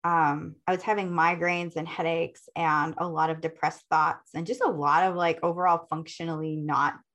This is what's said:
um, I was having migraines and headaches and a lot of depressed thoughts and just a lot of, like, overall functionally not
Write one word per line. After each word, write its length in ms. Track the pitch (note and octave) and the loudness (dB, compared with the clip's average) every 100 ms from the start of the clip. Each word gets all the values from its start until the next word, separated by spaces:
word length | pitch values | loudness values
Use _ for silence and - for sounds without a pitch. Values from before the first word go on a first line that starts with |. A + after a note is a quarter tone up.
um, 520 | F3 E3+ D3+ D3 D#3+ - - | 2 4 4 0 -6 -8 -2
I 60 | |
was 100 | F3+ | -2
having 280 | - G#3 F#3 | 0 -2 0
migraines 640 | F3 E3 F3 F3 F3 F3 D#3+ | 2 2 2 0 0 -4 -6
and 100 | E3 | -8
headaches 640 | - E3 E3 E3+ - - - | -4 -2 0 -2 -6 -14 -2
and 380 | E3 D3+ D#3 D#3 | 2 2 0 -2
a 80 | F3 | -4
lot 240 | D#3+ D#3+ | 0 -2
of 100 | D#3+ | 0
depressed 440 | E3 D#3+ D3+ - _ | -6 -2 -4 -4 _
thoughts 440 | D#3+ D#3 - _ | 2 2 -2 _
and 140 | - E3+ | -10 -6
just 120 | B3 | -2
a 80 | A#4+ | 0
lot 360 | E3+ C#3+ D#3 | 0 2 4
of, 100 | F#3 | 4
like, 240 | F3+ E3+ D#3+ | 2 0 2
overall 420 | F3 E3+ F3+ E3+ - | -2 0 2 2 0
functionally 680 | D#3 D#3+ - E3 D#3 D#3 D#3 | -8 -8 -8 -6 -4 -4 -4
not 380 | D3+ C#3+ C#3+ - _ | -2 0 0 -2 _